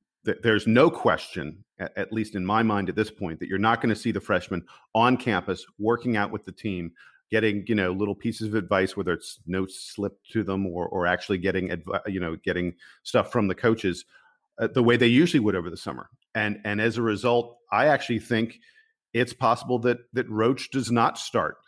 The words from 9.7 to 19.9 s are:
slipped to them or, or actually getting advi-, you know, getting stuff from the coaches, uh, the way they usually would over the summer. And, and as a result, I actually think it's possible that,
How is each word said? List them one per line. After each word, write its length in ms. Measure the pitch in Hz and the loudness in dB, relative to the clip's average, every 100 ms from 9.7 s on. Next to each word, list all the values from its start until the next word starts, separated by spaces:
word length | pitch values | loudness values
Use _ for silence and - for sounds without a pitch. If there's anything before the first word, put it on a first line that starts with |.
| - | -8
slipped 500 | - - 101 - - | -14 -8 -8 -8 -8
to 140 | 113 | -4
them 240 | 95 95 95 | -2 -2 -4
or, 200 | 87 85 | -4 -4
or 200 | 95 87 | -2 0
actually 320 | 90 - 95 | 0 -2 -2
getting 300 | 95 92 90 | 0 -2 -2
advi-, 320 | 85 - 98 104 | -6 -6 -6 -4
you 120 | 95 | -4
know, 160 | 85 80 | -4 -6
getting 320 | - 87 87 - - _ | -4 -2 -4 -6 -16 _
stuff 300 | - 117 - | -2 0 0
from 160 | 120 98 | 0 0
the 80 | 90 | 2
coaches, 500 | 120 113 95 85 - _ _ _ _ - | 2 2 0 -4 -10 _ _ _ _ -4
uh, 80 | 131 | 0
the 160 | 131 | 4
way 120 | 120 120 | 4 6
they 120 | 120 | 6
usually 320 | 123 170 147 | 6 6 4
would 160 | 107 95 | 2 0
over 160 | 85 | -4
the 60 | 85 | -8
summer. 320 | 98 64 - _ _ 110 | -10 -10 -12 _ _ -4
And, 240 | 107 101 107 | -2 -4 -4
and 140 | 104 | 0
as 180 | 117 113 | 0 0
a 40 | |
result, 560 | 117 101 123 120 110 - - | 0 0 2 2 0 -8 -2
I 160 | 101 147 | 2 4
actually 320 | 139 - 113 | 2 0 -4
think 400 | - 113 113 - _ _ _ _ _ | 0 0 0 -6 _ _ _ _ _
it's 200 | 117 120 | -2 -2
possible 460 | - 113 117 - 123 | 0 2 2 0 0
that, 200 | 123 | 2